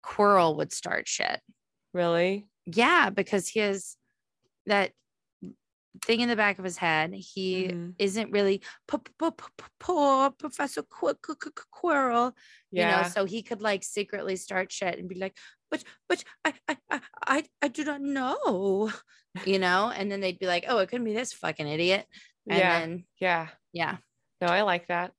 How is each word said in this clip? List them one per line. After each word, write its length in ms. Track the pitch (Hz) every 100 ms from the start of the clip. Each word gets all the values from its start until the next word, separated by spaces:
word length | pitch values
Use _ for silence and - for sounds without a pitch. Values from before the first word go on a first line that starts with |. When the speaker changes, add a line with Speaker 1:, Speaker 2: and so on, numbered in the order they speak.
Speaker 1:
Quirrell 520 | - - 202 202 165 151
would 140 | 151
start 360 | - - - -
shit. 320 | - - - _ _ _ _ _
Speaker 2:
Really? 540 | 180 170 170 180 196 208 _ -
Speaker 1:
Yeah, 440 | 170 247 349 226
because 400 | 202 190 208 -
he 100 | 220
has 380 | 208 196 - - _ _ _ _ _ _ -
that 260 | 202 196 _ _ _ _ _ 180 - _ _ _ - -
thing 140 | 226
in 80 | 240
the 60 | 220
back 240 | 208 196
of 60 | 185
his 120 | 170
head. 340 | 175 156 160
He 540 | 196 180 - 190 185 185
Speaker 2:
Mm-hmm. 220 | 175 170 180
Speaker 1:
isn't 340 | 202 196 214
really 280 | 202 202 196 - - -
p-, 100 | 294
p-, 120 | - _
p-, 140 | 330 - - -
p-, 80 | - _
poor 500 | - 359 285 269 269
Professor 540 | 262 302 - 285 -
Qu-, 320 | - - 339 -
Qu-, 200 | - 302
Qu-, 160 | -
Qu-, 120 | - -
Quirrell, 600 | - 349 285 262 233 240 247 - - _
you 140 | 180
know, 60 | 170
Speaker 2:
Yeah. 140 | 170
Speaker 1:
so 220 | 175 175 196
he 160 | 214
could, 200 | - 220
like, 220 | 214 196
secretly 520 | - - 196 208 - 190
start 360 | - 190 185
shit 280 | - 185 175
and 100 | 180
be 60 | 180
like, 200 | 190 - - _ _
"But, 120 | 311 - - _
but 160 | 359 - - 320
I, 80 | - -
I, 100 | 294 _
I, 100 | 254 - - -
I, 240 | 277 311 _
I 40 | 294
do 140 | 240
not 180 | 294 285
know," 920 | 277 277 254 453 494 190 196 190 214 202 _ _ _ 180 185
you 120 | 190
know? 320 | 180 185 220
And 220 | 226 196
then 80 | 196
they'd 160 | 190 180
be 80 | 185
like, 200 | 175 -
"Oh, 100 | 240
it 100 | 190
couldn't 160 | 247 226
be 80 | 214
this 180 | 254
fucking 340 | - 170 156 151
idiot." 380 | 156 170 196 - - - _ -
And 120 | 196
Speaker 2:
Yeah. 200 | 185 170
Speaker 1:
then 280 | 165 175 - _
Speaker 2:
Yeah. 300 | 185 170 160 - _
Speaker 1:
Yeah. 240 | 170 160 - _ _ _ _
Speaker 2:
No, 80 | 180
I 140 | 175
like 260 | 208 175 175
that. 260 | 175 180